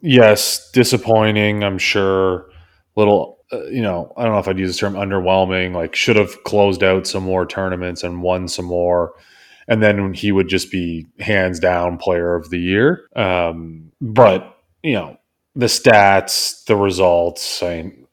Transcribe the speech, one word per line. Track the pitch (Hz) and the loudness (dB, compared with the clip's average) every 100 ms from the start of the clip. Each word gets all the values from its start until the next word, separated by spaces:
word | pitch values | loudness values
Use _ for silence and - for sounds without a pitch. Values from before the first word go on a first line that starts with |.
Yes, | - 127 113 104 - - - | 4 6 8 6 0 -6 -4
disappointing, | 127 120 120 - 110 110 107 104 104 | 0 2 0 2 2 2 2 0 0
I'm | 104 95 | -4 -4
sure. | - 104 98 95 95 90 - - _ _ _ - | -4 -2 0 0 0 -2 -8 -20 _ _ _ 0
Little, | 104 101 - - _ | 2 2 0 -14 _
uh, | 123 | -12
you | 71 127 | -8 -4
know, | 110 87 - - | -4 -4 -8 -6
I | |
don't | 117 | -2
know | 107 | -2
if | 92 | -2
I'd | 92 | -4
use | 92 | -4
the | 87 | -4
term | 104 | -6
underwhelming, | 98 101 98 90 95 95 92 92 | -4 -4 -4 0 0 0 -2 -4
like, | 90 82 | -6 -6
should | - - 110 | -4 0 2
have | 101 - | 2 -4
closed | - 104 101 92 | -4 2 2 2
out | 95 95 92 | 2 0 -2
some | 98 | -8
more | 92 92 | -4 -4
tournaments | 87 - 95 90 90 87 | -4 -6 -6 -6 -8 -8
and | 87 87 | -10 -6
won | 90 92 90 | -2 -2 -4
some | - 90 | -8 -6
more. | 87 87 87 85 - _ _ _ _ - | -2 0 0 -2 -6 _ _ _ _ -4
And | 110 | 2
then | 107 104 98 | 2 2 -2
he | 92 104 | -4 -2
would | 98 90 | 0 0
just | 92 - | -2 -4
be | 98 87 82 78 _ | -6 -6 -8 -12 _
hands | 101 104 92 87 | -2 0 0 -2
down | 90 87 87 85 | -2 0 -2 -4
player | - 87 85 87 | -2 -2 0 -4
of | 80 | -4
the | 90 | -6
year. | 87 95 131 175 _ - | -2 2 2 0 _ -4
Um, | 101 90 85 82 82 80 80 _ | -2 0 -2 -6 -12 -16 -20 _
but, | 127 107 117 92 - _ _ _ | -4 6 6 6 -4 _ _ _
you | 160 | -4
know, | 117 80 - _ _ _ - | -4 -6 -16 _ _ _ -2
the | 120 | -2
stats, | - 135 107 101 98 95 - - - - | 2 4 6 6 4 0 -6 -6 -10 -2
the | 107 | 0
results, | 101 90 92 87 85 85 - - | 0 2 2 4 0 -4 -10 -6
I | 87 85 | -6 -6
mean | 80 - 65 | -10 -16 _